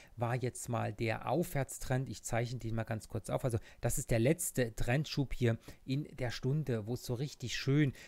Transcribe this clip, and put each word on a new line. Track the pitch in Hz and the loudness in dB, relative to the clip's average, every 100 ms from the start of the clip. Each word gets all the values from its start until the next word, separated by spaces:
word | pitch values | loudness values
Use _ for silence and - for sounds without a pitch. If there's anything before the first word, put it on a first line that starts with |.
| - - | -16 -4
war | 117 123 | -2 0
jetzt | 123 - - | -2 -4 -4
mal | 113 110 | 0 0
der | 107 113 110 117 | 0 -2 0 0
Aufwärtstrend. | 139 175 143 131 - - 131 131 | 0 0 -2 -2 -4 -2 0 0
Ich | - | -6
zeichne | - 117 120 127 | -2 0 0 -2
den | 113 113 | -2 -2
mal | |
ganz | 110 110 - | -2 -4 -4
kurz | 113 - | -8 -2
auf. | 139 131 | 0 2
Also | 110 - - | 0 -2 -4
das | 123 - | 0 0
ist | - | 2
der | 117 | 4
letzte | 120 170 - - 117 - | 6 4 0 0 0 2
Trendschub | - 135 151 - 135 | 2 2 2 0 0
hier | - 117 113 - - - | 2 2 2 -4 -14 -4
in | 135 151 131 | -2 -2 -4
der | 120 | -4
Stunde, | - 127 151 139 113 104 | -2 0 0 2 -2 -2
wo | 123 | -4
es | - | -2
so | |
richtig | 120 147 - 117 - | -2 -2 -6 -6 -2
schön | - 143 143 - | 4 6 6 2